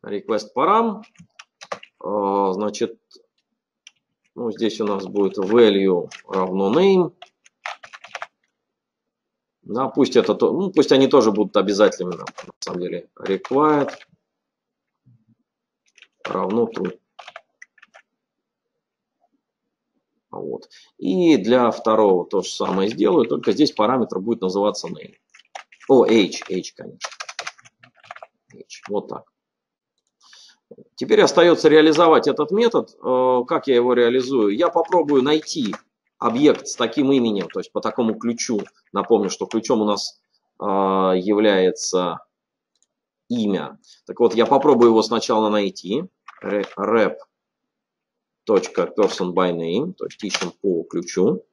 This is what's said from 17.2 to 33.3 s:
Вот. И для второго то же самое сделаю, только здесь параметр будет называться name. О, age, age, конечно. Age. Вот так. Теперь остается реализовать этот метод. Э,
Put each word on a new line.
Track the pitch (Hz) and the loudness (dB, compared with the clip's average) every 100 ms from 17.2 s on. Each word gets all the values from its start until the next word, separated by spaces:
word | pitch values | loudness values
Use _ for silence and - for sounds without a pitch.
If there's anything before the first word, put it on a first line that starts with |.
| - - _ _ - _ _ - _ _ _ _ _ _ _ _ _ _ _ _ _ _ _ _ _ _ _ _ _ _ _ | -20 -20 _ _ -20 _ _ -20 _ _ _ _ _ _ _ _ _ _ _ _ _ _ _ _ _ _ _ _ _ _ _
Вот. | - 82 62 - - _ _ | -14 -10 -12 -14 -20 _ _
И | - 185 175 139 | -4 2 4 4
для | 98 127 120 | 4 2 2
второго | 107 - 110 104 92 80 | 0 0 2 4 2 0
то | 98 | -6
же | 90 | -6
самое | - 98 92 95 | -6 -4 -2 -4
сделаю, | 117 202 175 113 | -2 0 2 0
только | 143 - | -2 -4
здесь | 104 147 | 0 0
параметр | - 107 131 110 95 | 0 -2 0 -4 -6
будет | 101 117 | -6 -4
называться | 92 95 101 98 85 | -4 -2 -2 -4 -12
name. | - - _ _ _ _ - - _ - | -14 -18 _ _ _ _ -20 -20 _ 2
О, | 135 | 2
age, | 104 113 92 - - | 4 2 2 -4 -10
age, | 92 - _ | -10 -10 _
конечно. | - - - - - - - _ _ _ _ _ _ - - _ _ - | -20 -16 -16 -14 -16 -14 -16 _ _ _ _ _ _ -20 -20 _ _ -20
Age. | - - - | -20 -20 -8
Вот | 101 - | -8 -6
так. | - _ _ _ _ _ _ _ _ _ _ _ - - _ _ - - - | -14 _ _ _ _ _ _ _ _ _ _ _ -20 -20 _ _ -20 -20 -12
Теперь | - 110 | 0 4
остается | 135 - 170 160 156 | 4 6 4 6 6
реализовать | 156 156 151 170 147 - | 6 6 4 4 4 2
этот | 135 151 | -2 -2
метод. | 196 233 170 113 _ | 0 2 0 -6 _
Э, | - 127 127 | -4 0 2